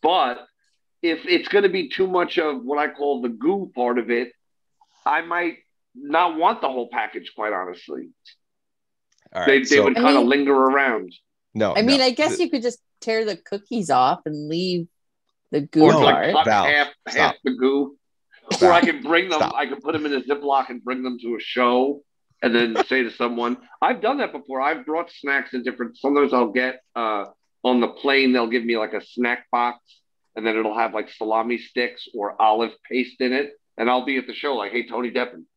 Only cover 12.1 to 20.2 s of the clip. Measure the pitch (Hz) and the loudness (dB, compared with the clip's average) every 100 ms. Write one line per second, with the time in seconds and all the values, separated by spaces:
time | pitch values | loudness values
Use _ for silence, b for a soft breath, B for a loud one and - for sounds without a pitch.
12.1 | 247 311 - 339 277 240 233 _ _ - | 0 -2 0 -2 -2 -4 -8 _ _ -4
13.1 | 220 220 180 - 202 _ 240 170 127 127 | -4 -2 -6 -8 -12 _ -6 0 2 2
14.1 | 170 - 151 151 165 185 175 170 _ _ | 0 -6 -8 -6 -4 -2 -4 -6 _ _
15.1 | _ _ _ _ 143 147 156 156 156 143 | _ _ _ _ -6 -2 6 8 8 6
16.1 | - 110 151 117 104 95 147 143 - - | 4 2 2 2 4 4 2 0 -6 -8
17.1 | 135 - - 139 123 127 139 139 - _ | 0 0 0 -4 0 2 2 -2 -8 _
18.1 | _ _ b - - 180 175 170 151 131 | _ _ b -8 2 6 6 4 0 0
19.1 | 170 185 156 - 131 143 135 143 160 151 | 0 2 0 0 -2 -4 -6 -4 -4 -2
20.1 | 139 | -4